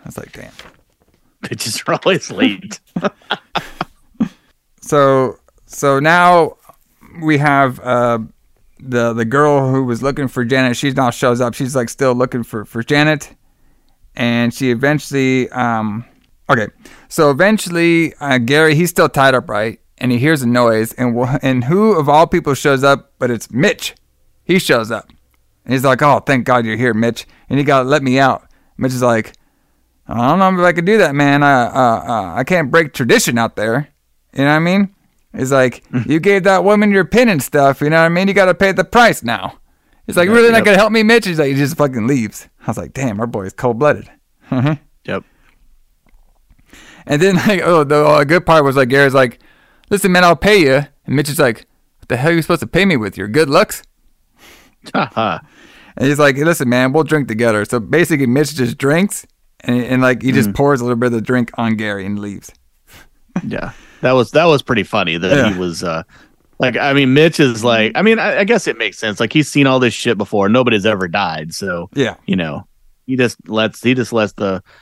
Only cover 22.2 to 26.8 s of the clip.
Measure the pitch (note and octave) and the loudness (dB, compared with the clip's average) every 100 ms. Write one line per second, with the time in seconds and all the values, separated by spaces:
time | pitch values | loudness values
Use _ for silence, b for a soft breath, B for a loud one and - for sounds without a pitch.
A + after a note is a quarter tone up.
22.2 | E3+ F3 D3+ C3+ D3+ C3+ C#3 C#3 - - | 4 0 -2 -2 0 2 2 0 -2 -6
23.2 | B2 A#2 - A#2+ F#3+ - - - _ _ | -4 -4 -6 -2 0 -2 -8 -16 _ _
24.2 | _ _ - F#3 - C3 A2 A2 - _ | _ _ -2 0 2 0 0 -8 -10 _
25.2 | _ _ _ _ - C3 C3+ B2+ D3 B2 | _ _ _ _ -4 -2 0 2 4 2
26.2 | - C3+ A#2 B2 A2+ A2 | 2 -2 2 0 0 -2